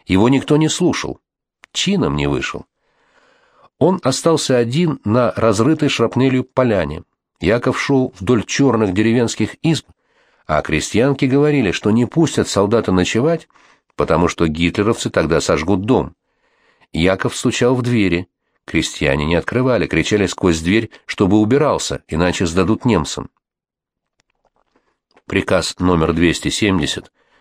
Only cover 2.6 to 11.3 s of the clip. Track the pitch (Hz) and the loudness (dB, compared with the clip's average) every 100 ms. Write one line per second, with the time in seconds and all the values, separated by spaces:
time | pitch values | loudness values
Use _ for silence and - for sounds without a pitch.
2.6 | - _ _ _ _ _ _ _ _ _ | -16 _ _ _ _ _ _ _ _ _
3.6 | _ - 160 185 127 135 165 160 - 127 | _ -2 0 0 -2 -2 0 0 2 0
4.6 | 117 135 175 147 101 117 120 - 113 104 | 0 0 0 -2 0 2 2 0 0 2
5.6 | 117 156 147 - 113 - 131 127 127 - | 2 2 0 0 0 0 0 0 -2 0
6.6 | 127 101 78 82 - _ _ _ 78 120 | 0 0 -2 -6 -14 _ _ _ 0 0
7.6 | - - - 135 127 - 92 123 - - | 0 -2 0 0 0 -2 0 0 0 0
8.6 | 139 117 104 92 107 117 117 - 107 - | 2 2 2 2 2 2 0 -2 -4 -2
9.6 | 160 147 - _ _ _ _ _ - 76 | -2 -2 -4 _ _ _ _ _ -4 -2
10.6 | - 76 - 98 131 139 139 | 0 -2 -2 0 0 0 0